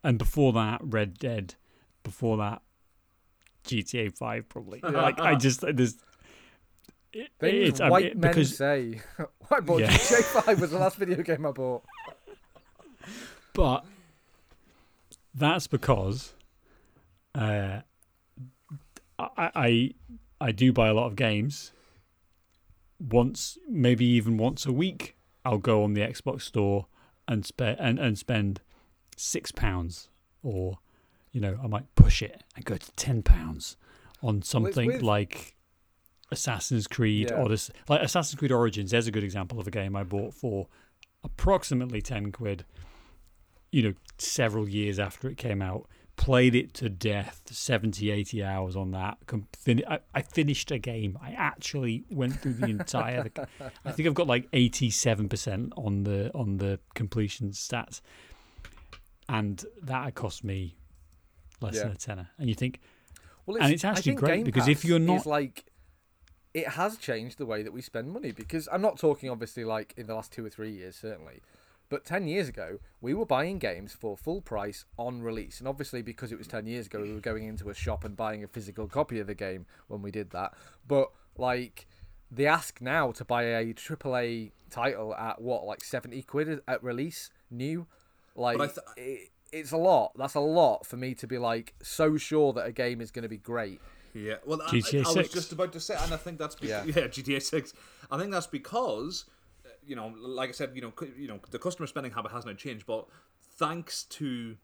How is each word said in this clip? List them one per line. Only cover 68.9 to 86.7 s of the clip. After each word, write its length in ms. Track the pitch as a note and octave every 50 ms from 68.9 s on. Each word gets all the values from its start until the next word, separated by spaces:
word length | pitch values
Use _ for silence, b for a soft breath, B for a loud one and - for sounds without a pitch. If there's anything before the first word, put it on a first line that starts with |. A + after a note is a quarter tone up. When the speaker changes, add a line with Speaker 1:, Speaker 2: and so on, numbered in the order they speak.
| F3+ -
Speaker 3:
talking, 300 | - D#3 C#3+ - - C3
obviously, 360 | B2 A2 A#2 - - B2 A#2
like, 280 | A2 A2 A2 G#2+ - -
in 100 | - A#2
the 80 | G#2 A2+
last 180 | A2 G#2+ -
two 140 | - - A2+
or 20 | G#2+
three 220 | - - G#2+ A2
years, 260 | G#2+ F#2+ F2+ F#2 F#2+
certainly. 440 | - - A2 G#2+ E2 D#2 D2 B1+ - b b b b b b b b b _
But 160 | - - _
ten 220 | - E3 G3+ F#3+
years 220 | D#3 D#3+ G3+ F3 B2+
ago, 300 | - - F2+ E2 F#2+ - b b b b
we 140 | - B2 D3
were 120 | G#3 -
buying 340 | - C3+ C3 D3+ F3+ G3 F3+
games 320 | - G#2 F2 F2 G2+ G2+
for 240 | - - - A2 G2+
full 240 | - - A#2 - G3+
price 440 | - - A#2 G#2 G2+ G#2 G2+ - - _ - -
on 240 | A#2 B2 B2 A#2+
release. 380 | A#2 A#2 A2+ A2 G2+ - - -
And 80 | B2 C3+
obviously, 340 | C#3 C#3+ C#3+ - - B2
because 300 | A2 A2 A2+ - B2+ A2
it 60 | A2+ F2+
was 100 | A2 -
ten 180 | - A2+ G#2+
years 200 | A2 A#2 B2 A2
ago, 140 | G2 - G#2
we 120 | G#2 G#2
were 80 | G#2+ G#2+
going 240 | G2 A#2 A2 A2 A2
into 240 | A2 A2 G#2 G2 G#2
a 40 | G2
shop 300 | - - - G#2+ - -
and 120 | G#2+ G2+
buying 260 | F#2 A2+ G#2+ G#2+ G#2+
a 60 | G#2 G2+
physical 400 | - A#2 G2+ G2 G2 A2 G#2+ G2
copy 320 | - C3+ D3+ - B2 A2
of 80 | G2+ G2
the 80 | G2+
game 300 | E2+ G#2 F#2+ F#2 F#2 F2 b b b b
when 160 | b G#2 G#2
we 80 | G2 G2+
did 200 | F#2 G#2+ G2+ F2+
that. 240 | - F2 F#2+ - B B B B B B _ B2+
But, 240 | C#3+ C#3 C3+ - b b b b b
like, 500 | - B2 B2+ B2 B2 B2 A#2 _ - - b b b b b b b b _
the 200 | B2 A#2 C#3 D3
ask 320 | D#3 D#3+ - - - -
now 320 | B2 B2 C#3+ E3 D3 B2
to 120 | A2+ - B2
buy 200 | - B2 A#2+ A#2+
a 280 | A#2 A#2 A2+ A#2 A2+
triple 440 | A2+ - - - D#3+ - - C#3 B2+
A 340 | B2 A#2+ A#2 A#2 A#2 A2 G#2 _ _ _ -
title 460 | - A#2+ A#2+ C#3 B2+ G2+ A2 G#2+ G2+
at, 260 | - A2+ A2+ - -
what, 240 | A#2 B2 B2 A2 -
like, 200 | G#2 G#2 - -
seventy 380 | - - B2+ - B2+ A#2+ C3
quid 380 | C3 - - C#3+ D#3 D#3 D#3 C#3 -
at 160 | -